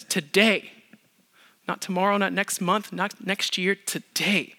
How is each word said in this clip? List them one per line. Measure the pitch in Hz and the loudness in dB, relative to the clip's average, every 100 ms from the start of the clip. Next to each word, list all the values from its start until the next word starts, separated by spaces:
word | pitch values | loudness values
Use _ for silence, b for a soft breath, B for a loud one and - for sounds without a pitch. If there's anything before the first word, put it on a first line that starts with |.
| - | -4
"Today, | 190 143 190 220 185 - - _ - _ _ _ b b b - | -4 0 4 4 2 -4 -18 _ -20 _ _ _ b b b -8
not | - | -6
tomorrow, | - 185 202 202 | -4 0 2 2
not | 190 | 2
next | 180 202 - | 0 -2 -2
month, | 180 208 208 | 0 0 -2
not | 180 202 - 185 | -4 -6 -4 -6
next | 202 - - | -2 -2 0
year, | 185 | 0
today, | 196 - 165 - - 165 196 - | -2 -4 -8 -6 -2 0 0 -2